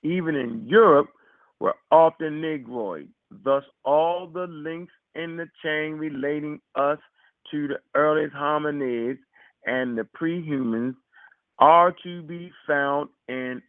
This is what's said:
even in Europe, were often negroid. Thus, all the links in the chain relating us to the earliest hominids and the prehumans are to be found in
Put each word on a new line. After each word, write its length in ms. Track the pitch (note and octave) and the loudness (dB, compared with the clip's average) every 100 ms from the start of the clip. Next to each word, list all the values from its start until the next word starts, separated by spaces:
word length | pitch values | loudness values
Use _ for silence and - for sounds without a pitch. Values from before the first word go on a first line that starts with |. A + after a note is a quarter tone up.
even 320 | D#3 F3+ D#3+ D3 | -2 -2 -2 -4
in 320 | B2 A#2 A2 | -4 -8 2
Europe, 400 | G3+ G#3+ C#3+ D3 _ _ _ _ _ | 6 8 6 4 _ _ _ _ _
were 140 | - - _ | -4 -4 _
often 500 | D#3 E3 D#3+ D#3 D3+ | 6 6 4 -8 -6
negroid. 680 | D#3+ D3+ A#2 B2 G#2 D#2+ D2 _ _ | -6 -6 -8 -6 -6 -8 -12 _ _
Thus, 320 | - C3+ C3+ C#3 _ C3+ | -10 -2 -2 -2 _ 0
all 420 | D3 E3 F3 F3+ | 2 2 -2 -8
the 200 | E3+ F3+ | -10 -10
links 440 | D#3+ D3+ E3 F3 _ _ | -10 -12 -12 -14 _ _
in 240 | - E3 E3 | -12 -10 -10
the 100 | D#3+ _ | -12 _
chain 300 | D#3+ D3+ D#3 | -4 -4 -4
relating 680 | D#3 D#3 C#3 C#3 D3 D3+ D3+ _ - | -6 -8 -4 -4 -4 -6 -10 _ -2
us 240 | C#3+ D3+ _ _ _ _ - | 0 -2 _ _ _ _ -10
to 180 | D3+ C#3+ | -6 -6
the 100 | C#3 _ C3+ | -6 _ 2
earliest 400 | D3+ D3+ D3+ C#3+ | 2 2 -2 -4
hominids 840 | C#3+ D3+ D3+ D3 C3 A#2+ A#2 C3+ _ _ _ _ - | -2 -2 -2 -4 -4 -2 -4 -6 _ _ _ _ -4
and 320 | B2+ B2+ A#2 | -2 -2 -4
the 80 | G#2+ - | -8 -6
prehumans 760 | E3 F3 D#3+ C#3 B2 A2+ B2 C3 _ _ - _ _ - | -4 -4 -4 -4 -2 -2 -4 -8 _ _ -20 _ _ 4
are 380 | C#3 E3+ F3 F3 | 6 8 4 0
to 180 | F3+ F3 | -14 -14
be 280 | D#3 E3+ F3 - - | -14 -14 -16 -18 -4
found 400 | C#3+ C#3 C#3+ D3 _ - | -2 0 -2 -6 _ -12
in 320 | C3 B2+ B2 | -10 -8 -12